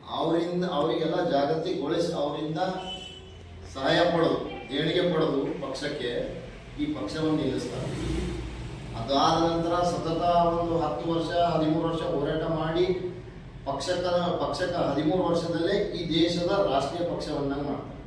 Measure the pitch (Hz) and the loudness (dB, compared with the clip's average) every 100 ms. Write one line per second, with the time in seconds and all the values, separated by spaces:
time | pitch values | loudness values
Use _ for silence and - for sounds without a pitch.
0 | - 117 165 165 170 175 180 143 156 165 | -8 -2 2 2 2 -2 0 0 0 0
1 | 160 180 165 - - 160 175 - 147 165 | 0 0 2 2 2 0 -2 -2 0 0
2 | 170 - 143 156 156 160 185 180 - - | 0 0 -2 -2 -4 -2 -2 -2 -8 -10
3 | - - - - - - - 135 139 165 | -12 -16 -16 -16 -16 -16 -14 -4 2 4
4 | 175 170 147 - - - - 139 160 175 | 6 6 4 2 -2 -8 -6 -2 2 2
5 | 175 160 156 135 135 - - - 147 - | 2 4 2 2 -2 -4 -6 -6 -4 -4
6 | 120 120 - - - - - - 147 151 | -4 -2 -4 -6 -12 -14 -14 -6 -4 -2
7 | - 156 156 151 131 - - - - - | -4 0 2 2 2 0 -4 -4 -4 -4
8 | - - 180 - - - - - - - | -2 -2 -2 -4 -6 -8 -10 -10 -10 -8
9 | 117 139 143 165 165 165 165 175 175 170 | 0 4 4 4 2 2 0 2 2 0
10 | 160 165 175 170 170 170 170 165 151 - | -2 0 4 6 6 4 2 0 0 -2
11 | 165 165 156 175 170 160 156 160 160 160 | 0 0 2 4 4 4 2 2 2 0
12 | - 143 143 160 - 156 160 349 185 180 | -2 0 0 0 0 0 0 2 2 2
13 | 180 - - - - - - 135 - 175 | -2 -8 -12 -14 -14 -10 -6 -4 -2 0
14 | 180 175 175 - 185 175 180 - 151 139 | 2 2 2 0 -2 -2 -2 0 0 2
15 | 156 180 170 170 170 160 170 208 - 170 | 2 2 2 2 0 0 2 2 0 -2
16 | 160 160 170 175 190 196 196 170 - 175 | 0 2 4 2 2 2 4 2 0 -2
17 | 170 170 - 143 139 143 143 117 - - | -2 -2 -4 -2 -2 -2 -2 -4 -8 -12